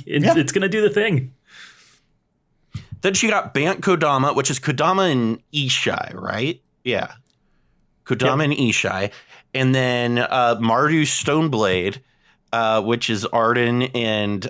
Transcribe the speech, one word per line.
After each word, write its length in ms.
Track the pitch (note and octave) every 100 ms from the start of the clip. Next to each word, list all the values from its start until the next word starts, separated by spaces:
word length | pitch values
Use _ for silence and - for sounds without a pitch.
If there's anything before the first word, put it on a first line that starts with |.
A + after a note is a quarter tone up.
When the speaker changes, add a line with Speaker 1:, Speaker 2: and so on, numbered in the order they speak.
| -
Speaker 1:
it's, 0 | D3 F3
Speaker 2:
Yeah. 120 | E3
Speaker 1:
it's 140 | C#3
gonna 180 | G3 F#3+
do 120 | G#3+
the 80 | G#3
thing. 440 | G#3 A3 D3 B2+ - _ - - - - _ _ _ _ _ _ _ _ - - -
Speaker 3:
Then 120 | G3 G3
she 140 | A3+
got 240 | G3+ -
Bant 280 | C3+ D#3 F#3
Kodama, 540 | F3+ F3 D3+ C#3 C#3 C3+
which 160 | C3+
is 80 | B2+
Kodama 520 | - C#3 D#3 F#3+ F#3
and 300 | C3 A2+ A2+ -
Ishai, 600 | D3 C3+ - - F#2 -
right? 480 | - - G#2 C3+ - _ _
Yeah. 300 | B2 A#2 - - _ _ _ _ _ _ _ _ -
Kodama 360 | A#2+ B2+ C3+
Speaker 1:
Yep. 80 | D3
Speaker 3:
and 40 |
Ishai. 580 | D3 A#2+ G#2 G2 F#2+ G2+ - - - _ C3
And 180 | C3
then, 460 | C3 B2+ B2 B2 A#2+
uh, 360 | B2 C3 A#2+ A#2
Mardu 400 | A2+ A#2 D3+ D#3+
Stoneblade, 960 | D3 - - D3 D#3+ A#2+ G#2+ F#2 F#2 - - _ _ _ _
uh, 280 | A#2 A2+ A2
which 260 | G#2 A#2+ -
is 160 | G#2+ -
Arden 580 | A#2 A2 A#2+ A#2+ A#2+
and, 640 | B2+ B2+ A2+ G#2+ G#2 G2+ B2